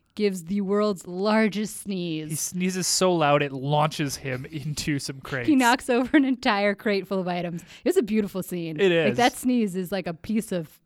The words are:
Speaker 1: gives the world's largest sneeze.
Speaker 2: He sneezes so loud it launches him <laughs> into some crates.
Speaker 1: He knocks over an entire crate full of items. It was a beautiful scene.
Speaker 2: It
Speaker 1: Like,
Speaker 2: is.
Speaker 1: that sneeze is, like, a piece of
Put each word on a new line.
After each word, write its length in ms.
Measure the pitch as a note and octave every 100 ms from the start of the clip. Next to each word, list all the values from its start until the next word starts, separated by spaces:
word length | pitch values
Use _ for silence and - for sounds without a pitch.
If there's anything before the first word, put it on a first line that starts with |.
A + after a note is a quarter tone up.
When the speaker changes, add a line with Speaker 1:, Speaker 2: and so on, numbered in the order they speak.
| _
Speaker 1:
gives 300 | - G#3 F#3
the 180 | E3 G3+
world's 460 | F#3+ G#3 G#3+ F#3 F3+
largest 720 | F3+ G#3 A3 G#3+ G3+ G#3+ -
sneeze. 480 | G3+ F#3+ F3 D#3 D#3
Speaker 2:
He 60 | D#3
sneezes 500 | - F3+ F#3 F#3 E3+
so 260 | - F#3 F3
loud 260 | C#3+ D3
it 100 | C#3
launches 640 | C3+ C#3 D3 D3+ - D3 -
him 300 | C#3 B2+ -
<laughs> 60 |
into 480 | D#3 D3+ C#3+ E3 C#3
some 200 | - C3+
crates. 260 | - C3 A#2+
Speaker 1:
He 60 | C4
knocks 340 | A#3 B3 -
over 260 | A#3+ B3 D#4
an 100 | C4+
entire 500 | B3 B3 G3+ G3+ G3+
crate 320 | G#3 G3 F#3+
full 120 | F#3+
of 80 | F3+
items. 360 | F3 F3 E3+
It 260 | - - C4
was 80 | F#4
a 60 |
beautiful 400 | A3 A3 G3+ F#3+
scene. 360 | - F3 E3 D#3+
Speaker 2:
It 120 | F#3+
Speaker 1:
Like, 200 | E3 D3+
Speaker 2:
is. 40 | B2
Speaker 1:
that 160 | B3
sneeze 420 | - B3+ B3 G#3+ F#3
is, 160 | F3
like, 140 | G3 F3+
a 80 |
piece 380 | E3 - A3 -
of 280 | F3+ D#3 _